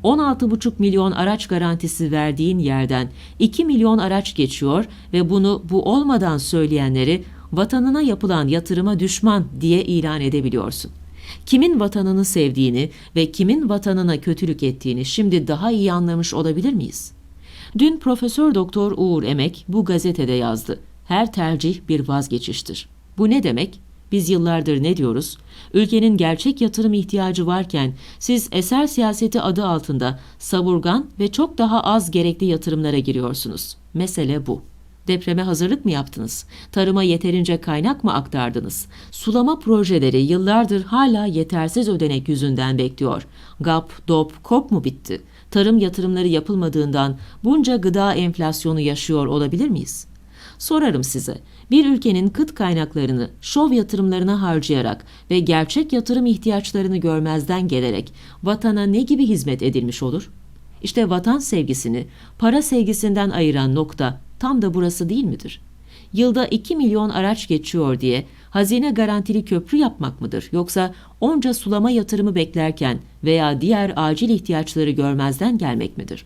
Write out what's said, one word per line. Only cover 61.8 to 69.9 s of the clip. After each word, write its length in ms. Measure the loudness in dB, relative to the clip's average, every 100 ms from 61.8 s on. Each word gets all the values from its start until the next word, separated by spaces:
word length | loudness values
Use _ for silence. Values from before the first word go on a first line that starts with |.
| -2 -6 -6 -18 -20 0
para 240 | 2 2
sevgisinden 680 | 2 2 2 0 0 0 0
ayıran 440 | 2 2 2 2
nokta 460 | 0 -2 -2 -4 -4 -14 -6
tam 240 | -2 0
da 120 | 2
burası 340 | 0 0 -2 -2
değil 160 | 0
midir? 360 | -2 -4 -10 -16 -20 -20 -20 -20 -6
Yılda 340 | 2 2 4 0
iki 300 | -2 -2 0
milyon 320 | 2 2 0
araç 400 | 0 -2 -2 -2
geçiyor 520 | -2 0 0 0 0
diye 260 | 0 0 -4 -20 -6
hazine 400 | 0 2 2 0
garantili 540 | 0 0 0 0 -2
köprü 340 | 0 -2 0 2
yapmak 420 | 2